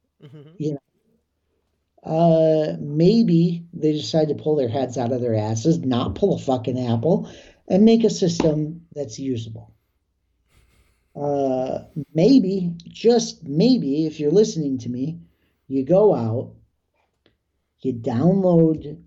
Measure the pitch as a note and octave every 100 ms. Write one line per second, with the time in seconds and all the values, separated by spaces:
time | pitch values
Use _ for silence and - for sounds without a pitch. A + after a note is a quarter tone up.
0 | _ _ D3 D3+ D3 E3+ D3+ C#3+ - _
1 | _ _ _ _ _ _ _ _ _ _
2 | - D#3+ E3+ D#3+ D#3+ D#3 D#3 E3+ D3 D3+
3 | E3+ A#3 A3+ E3 F3 E3+ - E3+ D#3 D3+
4 | - E3 D3+ B2 D3+ D3+ B2 C#3 B2+ B2
5 | A#2+ B2+ A#2+ A2+ G#2+ A2+ D#3+ E3 C3 B2
6 | A2+ G2 G3 - - B2+ C3+ B2 B2 A#2
7 | D3 G#3 - - - _ - F#3 A3 A3+
8 | A3 - F3+ E3+ D#3+ D3+ D3+ E3 - D3
9 | C3+ - C3+ A#2+ A2+ A2+ A2+ _ _ _
10 | _ _ _ _ _ _ _ _ _ _
11 | _ - D3 C#3+ C3+ C3 C3 - - -
12 | C#3 D#3 F3 C4+ F#3+ G3 F3 E3+ - -
13 | A3 A#3 - - - D3 A3+ B3 C#3 C#3+
14 | D#3 D3+ D3 F3+ A3 D#3+ C#3+ B2+ A2+ B2
15 | C#3+ E3 - _ _ _ - C3+ C3 F3+
16 | G#3 C3+ A2+ A#2 A2+ - _ _ _ _
17 | _ _ _ _ _ _ _ _ C3+ A#2
18 | A2+ A#2 D#3+ G3 F3+ E3+ D#3+ D#3 D3 D#3